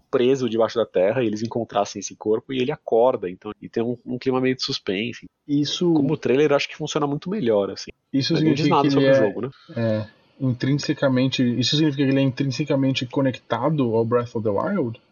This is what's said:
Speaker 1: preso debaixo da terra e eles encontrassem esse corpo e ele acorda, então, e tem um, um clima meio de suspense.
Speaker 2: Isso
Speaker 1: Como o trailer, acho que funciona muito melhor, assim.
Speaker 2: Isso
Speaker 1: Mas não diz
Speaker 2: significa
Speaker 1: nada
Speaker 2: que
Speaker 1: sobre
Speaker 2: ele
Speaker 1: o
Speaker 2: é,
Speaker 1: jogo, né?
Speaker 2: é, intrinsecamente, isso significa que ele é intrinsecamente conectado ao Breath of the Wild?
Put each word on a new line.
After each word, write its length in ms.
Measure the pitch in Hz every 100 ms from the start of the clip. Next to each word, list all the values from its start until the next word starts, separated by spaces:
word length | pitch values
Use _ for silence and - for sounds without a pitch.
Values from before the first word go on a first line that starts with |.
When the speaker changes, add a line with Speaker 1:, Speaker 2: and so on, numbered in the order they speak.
| -
Speaker 1:
preso 380 | 135 120 135 123
debaixo 280 | 113 110 120
da 80 | 107
terra 360 | 92 95 120
e 40 | 117
eles 160 | 104
encontrassem 580 | 117 120 113 104 101 104
esse 160 | 95 95
corpo 360 | 107 110 -
e 60 | 131
ele 140 | 127
acorda, 560 | 151 - 113 123 123 95
então, 240 | 92 104 104
e 80 | 90
tem 140 | -
um, 160 | 117 123 -
um 120 | 123
clima 220 | 131 127
meio 160 | 131 127
de 60 |
suspense. 640 | - 131 - 95 117 113 - _ -
Speaker 2:
Isso 460 | 143 143 - 180
Speaker 1:
Como 220 | 160 143
o 20 | 156
trailer, 360 | 117 127 151
acho 160 | 143 -
que 80 | -
funciona 300 | 151 156 147
muito 220 | 143 -
melhor, 420 | 214 120 104 98
assim. 200 | 98 - - _
Speaker 2:
Isso 200 | 135 131
Speaker 1:
Mas 100 | 160
não 120 | 156
diz 100 | 147
Speaker 2:
significa 120 | 151 143
Speaker 1:
nada 120 | 143
Speaker 2:
que 40 |
Speaker 1:
sobre 120 | 139 135
Speaker 2:
ele 60 |
Speaker 1:
o 20 | 135
Speaker 2:
é, 100 | 104
Speaker 1:
jogo, 120 | 95
né? 80 | 123 - - 139
Speaker 2:
é, 300 | 113 107 104 _ _ -
intrinsecamente, 1040 | 131 120 127 143 - 151 139 127 131 - 123 120
isso 180 | 120 147
significa 280 | 156 139
que 60 | 135
ele 100 | 135
é 20 |
intrinsecamente 840 | 135 131 139 123 151 139 135 127 123
conectado 880 | - 135 120 - 117 135 156 123
ao 100 | 113
Breath 300 | 117 120 120 117
of 60 |
the 60 | 107
Wild? 500 | 98 160 196 123 113 _